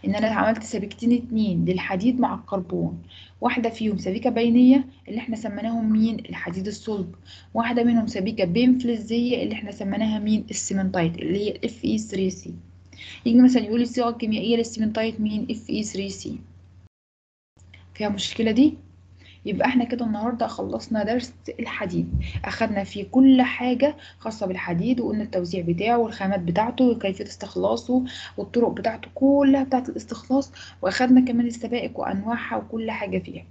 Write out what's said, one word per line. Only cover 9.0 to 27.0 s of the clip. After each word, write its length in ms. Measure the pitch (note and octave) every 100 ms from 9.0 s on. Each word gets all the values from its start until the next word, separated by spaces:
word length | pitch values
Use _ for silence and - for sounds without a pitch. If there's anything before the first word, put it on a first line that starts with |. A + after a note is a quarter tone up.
| G3 A#3 A#3+ B3
اللي 120 | G#3+ G#3+
احنا 160 | G3+
سميناها 480 | G3+ G3 G3+ A3 G#3+
مين؟ 260 | G#3 G#3+ -
السيمنتايت 680 | G3 - G3 F#3+ F#3 E3 E3+
اللي 280 | D#3 F#3+ G#3
هي 60 |
الاف 340 | - A#3 - -
اي 120 | A3
ثري 320 | - G3 F#3
سي. 240 | F3+ E3+ E3+ - - - - - - A#3+
يجي 160 | A#3+
مثلًا 220 | B3+ B3+
يقول 160 | G#3 A#3
لي 40 |
الصيغه 260 | A#3+ - A#3+
الكيميائيه 480 | A#3 A3 G#3+ G#3+ A#3
للسيمنتايت 640 | A3+ - G#3+ A3 A3+ A3
مين؟ 260 | G#3+ G#3+ A#3+
اف 180 | - -
اي 140 | G#3+
ثري 260 | G#3 F#3+ G3
سي. 300 | F#3 - - - - - - - _ _ _ _ _ _ _ - - -
فيها 160 | - G#3
مشكله 420 | G3+ - - A3
دي؟ 220 | A3 D4+ - - - - - - - G#3
يبقى 220 | F#3+ B3+
احنا 160 | B3+
كده 220 | A#3 A#3+ A#3
النهارده 420 | G#3 A3+ A#3+ A3
خلصنا 560 | - G3 A3+ - A3
درس 300 | G#3 B3 A#3+ - - -
الحديد، 640 | A#3 - G3 E3+ E3 - - - -
اخدنا 380 | - A3 G3
فيه 200 | G3 G3+
كل 380 | G3+ B3+ C4+ B3+
حاجه 560 | B3+ - B3 B3 C#4 D4 - -
خاصه 280 | A3+ A3 F#3+
بالحديد، 540 | F#3 F3+ E3+ A3 B3
وقلنا 240 | G#3+ G#3+
التوزيع 400 | G#3+ F#3 F3 F#3 E3+
بتاعه 300 | E3+ G#3 A#3+
والخامات 420 | A3+ - F#3+ G3
بتاعته 460 | E3+ E3+ A3+ B3 B3+
وكيفيه 380 | A3+